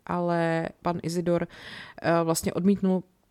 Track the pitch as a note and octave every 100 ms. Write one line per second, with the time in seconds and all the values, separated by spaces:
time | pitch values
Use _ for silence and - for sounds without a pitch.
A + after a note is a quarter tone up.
0 | - F3 F3 E3+ E3 E3 E3 - F3 F3
1 | D#3 F3 E3+ E3+ E3+ - - - - -
2 | - E3+ E3 E3 F3+ - F3+ G3 F#3+ F#3
3 | - _ _